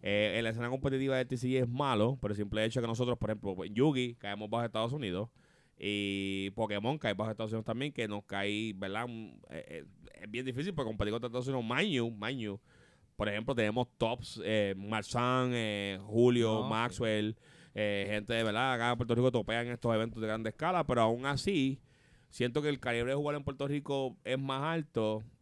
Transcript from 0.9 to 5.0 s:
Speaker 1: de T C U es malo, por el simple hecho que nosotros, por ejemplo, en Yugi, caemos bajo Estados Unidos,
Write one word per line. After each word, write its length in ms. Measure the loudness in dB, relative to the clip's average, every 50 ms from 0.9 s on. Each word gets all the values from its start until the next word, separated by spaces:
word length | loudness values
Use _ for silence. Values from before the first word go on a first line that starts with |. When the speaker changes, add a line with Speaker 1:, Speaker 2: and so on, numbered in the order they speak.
| 0 0 0 0 0
Speaker 1:
de 80 | 0 0
T 140 | -2 -2
C 100 | -2 0
U 160 | 2 2 2 2
es 60 | 0
malo, 480 | 0 0 2 2 4 4 4 4 2
por 140 | 0 -2 -2
el 40 | -2
simple 300 | -2 -2 -2 0 0 0
hecho 160 | 2 2 0
que 60 | 0
nosotros, 300 | 0 0 0 2 0 0
por 120 | 0 0 -2
ejemplo, 340 | -2 -2 -2 -4 -4 -4 -6
en 100 | -4 2
Yugi, 420 | 4 4 6 6 4 0 -2 -4
caemos 340 | _ -6 -6 -6 -6 -4 -2
bajo 160 | -2 -2 -2
Estados 260 | 0 0 0 -2 0
Unidos, 380 | -2 -4